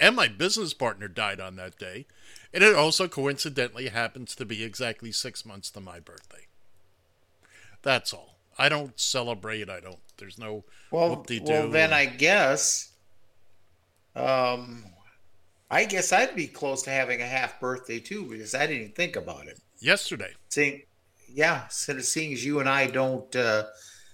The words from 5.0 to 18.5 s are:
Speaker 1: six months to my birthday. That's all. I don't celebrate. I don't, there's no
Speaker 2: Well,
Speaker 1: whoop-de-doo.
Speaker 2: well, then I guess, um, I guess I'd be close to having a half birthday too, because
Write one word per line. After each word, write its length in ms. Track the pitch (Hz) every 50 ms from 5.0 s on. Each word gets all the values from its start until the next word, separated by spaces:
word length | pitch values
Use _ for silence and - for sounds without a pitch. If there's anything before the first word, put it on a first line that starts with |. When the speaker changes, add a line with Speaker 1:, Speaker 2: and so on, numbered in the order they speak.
| 120 113 104
Speaker 1:
six 340 | - - 127 107 - -
months 240 | 113 101 101 - -
to 100 | - 104
my 200 | 95 92 87 87
birthday. 460 | 78 - 85 - - - - 82 - - _ - - - - - - _ _ _ _ _ _ _ _ _ _ _ _ _ _ - - - - - -
That's 300 | 135 131 120 - - -
all. 220 | - - - _ _ _ _ _ -
I 100 | 135 143
don't 300 | 156 147 147 135 117 -
celebrate. 720 | - - - 131 120 120 117 98 98 110 110 110 101 92
I 80 | 95 87
don't, 220 | 85 92 90 - - - _ -
there's 180 | 101 98 92
no 280 | 107 117 107 107 104 - - - - - -
Speaker 2:
Well, 200 | - 165 170 170
Speaker 1:
whoop-de-doo. 340 | 160 - - - 120 113 - 151 156
Speaker 2:
well, 160 | 151 151 147
then 220 | 147 156 160 160 156
I 140 | 147 143
guess, 840 | 127 123 123 139 165 196 208 160 131 143 147 - - - - - - _ _ _ - - - - - _ - - - - - - _ _ _ _ _ _ _ _ _ _
um, 680 | 123 127 135 131 131 127 123 123 123 123 123 120 120 110 95 90 _ - - _ _ - - - - - _ _ _ _ _
I 140 | - 160 220
guess 280 | 214 202 185 175 - 185
I'd 220 | 202 254 - -
be 140 | 185 151 127
close 340 | - - 151 139 135 131 -
to 80 | 139
having 320 | 135 135 131 123 123 117 120
a 40 |
half 340 | 123 131 131 123 117 - -
birthday 400 | 127 127 127 127 - - 117 117
too, 240 | 113 - 196 214 185
because 300 | 123 113 110 107 104